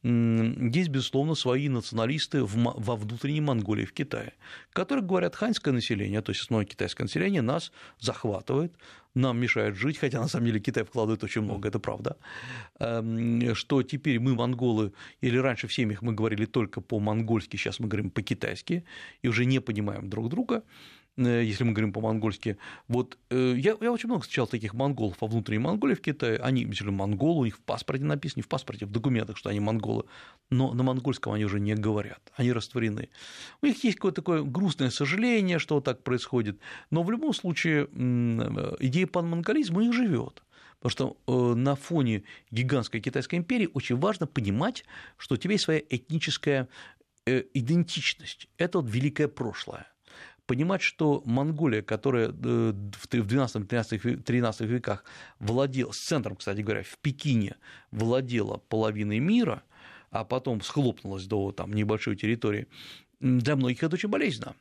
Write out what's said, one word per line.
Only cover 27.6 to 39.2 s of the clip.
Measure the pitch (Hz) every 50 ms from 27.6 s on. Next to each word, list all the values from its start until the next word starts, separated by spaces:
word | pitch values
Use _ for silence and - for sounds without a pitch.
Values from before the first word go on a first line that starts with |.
паспорте | _ - - - - - - 131 139
написано, | 151 151 143 - 147 - 139
не |
в | - _
паспорте, | - - - - - 104 107
в | 101
документах, | 101 117 107 139 127 113 107 107 107
что | - - 101
они | 104 104
монголы, | 104 107 113 113 107 107 113 113 - - - - - - - _ _ _
но | 127 123 131 127 117
на | 120
монгольском | 127 131 127 131 123 135 123 - - 113
они | 107 107 107
уже | 98 98 104
не | 101 104 110
говорят, | 107 104 110 104 104 101 - - - _ - _
они | - 123 123
растворены. | 123 117 104 - - 127 113 110 101 - - - _ - - - - - - - - _
У | -
них | 294 233 - -
есть | 233 180
какое-то | - - 190 - -
такое | 160 180 170 156
грустное | 143 139 123 175 202 185 143 - 139 123
сожаление, | - - 143 135 160 202 226 247 240 220 196 180 175 156
что | - - 151
вот | 147 139
так | 139 123 -
происходит, | _ - 123 120 - - - 123 113 104 101 - - - - - - _
но | 147 165 170
в | 180
любом | 226 226 311 302
случае, | - - - 180 160 - - 165 156 147 143 - -
м, | - 127 127 123 120 120 117 117 113
э, | 117 - - 98 - - - -
идея | - 131 123 175 185
панмонголизма | - - 180